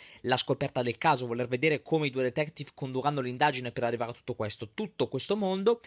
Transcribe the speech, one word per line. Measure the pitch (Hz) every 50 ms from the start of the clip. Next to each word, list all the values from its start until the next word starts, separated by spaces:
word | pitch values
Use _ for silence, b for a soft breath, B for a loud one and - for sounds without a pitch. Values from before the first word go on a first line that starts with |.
| B B B B
la | B 117 127
scoperta | 123 - - 135 - 139 135 - 131
del | 123 120 110
caso, | - - 160 147 123 127
voler | 120 117 120 123
vedere | 120 127 123 143 160 151 -
come | - - 160 156 151
i | 139
due | 123 127 131
detective | 123 117 156 151 151 - - 143 - -
condurranno | - 147 131 127 131 127 147 147 139
l'indagine | 127 123 123 127 147 151 139 127 127 120
per | - 131 120
arrivare | 117 120 113 120 113
a | 123
tutto | - - - 120
questo. | - 110 104 - - 117 104 _
Tutto | - 214 175 - - 127
questo | 113 - 131 - - 202
mondo | 214 208 185 190 190 196 226 233 233 B